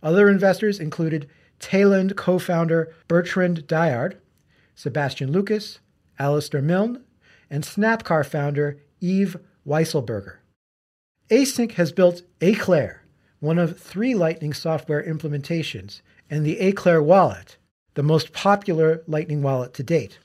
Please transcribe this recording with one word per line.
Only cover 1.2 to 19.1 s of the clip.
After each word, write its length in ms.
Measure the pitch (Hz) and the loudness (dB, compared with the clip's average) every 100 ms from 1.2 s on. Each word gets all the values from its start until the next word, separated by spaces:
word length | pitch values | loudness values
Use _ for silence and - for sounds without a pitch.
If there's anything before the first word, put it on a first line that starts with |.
| 143 _ _ _ | -6 _ _ _
Tayland 560 | - 190 202 196 190 202 | -2 4 4 4 2 -2
co-founder 800 | - 180 175 170 165 165 165 - _ | 0 0 0 -2 2 0 -2 -10 _
Bertrand 580 | 170 175 - 180 170 143 | 0 0 0 0 -2 -2
Dyard, 540 | 160 165 120 151 - _ _ _ _ _ _ | 0 0 0 -4 -6 _ _ _ _ _ _
Sebastian 560 | 147 139 143 - 135 | -6 -4 -4 -4 -2
Lucas, 480 | 165 202 214 208 - _ _ _ _ | -2 -2 -4 -6 -18 _ _ _ _
Alistair 420 | 139 147 147 147 | -2 -2 -2 -4
Milne, 420 | 139 180 214 247 _ _ _ _ _ | 0 0 0 -4 _ _ _ _ _
and 140 | 143 | -10
Snapcar 600 | 151 - 214 226 - 160 | -8 -2 0 0 0 0
founder 560 | 139 156 143 143 147 143 _ _ | 0 -2 -2 -2 -4 -6 _ _
Yves 360 | 175 190 196 175 _ _ - | -2 0 0 -4 _ _ -4
Weisselberger. 680 | 151 165 156 117 110 98 - _ _ _ _ _ _ _ _ _ | -2 0 -2 -4 -8 -8 -18 _ _ _ _ _ _ _ _ _
Async 400 | 226 269 - 233 | 2 2 0 -4
has 200 | - 170 | 0 -2
built 300 | 170 180 175 - _ | 4 2 2 -14 _
Éclair, 580 | 170 220 - 170 107 - _ _ _ _ | 0 2 2 2 2 -8 _ _ _ _
one 180 | 147 165 | -2 0
of 220 | 170 180 | 0 -4
three 340 | - 180 240 | -14 -4 -2
Lightning 400 | 240 160 170 147 | 2 0 0 -6
software 480 | 147 165 156 - 147 | -6 -4 -4 -2 -4
implementations, 1000 | 165 156 160 147 139 170 151 107 98 - _ _ _ | -4 -6 -6 -6 -4 -4 -4 -10 -14 -20 _ _ _
and 160 | 147 151 | -4 -2
the 120 | - | 0
Éclair 460 | 190 196 180 165 | 0 2 4 4
wallet, 540 | 147 190 160 98 - - _ _ _ - | 6 6 4 0 -16 -20 _ _ _ -4
the 80 | |
most 280 | 147 160 156 | 2 2 0
popular 680 | - 196 202 202 165 160 160 | -4 0 2 0 2 2 2
Lightning 340 | 165 | -2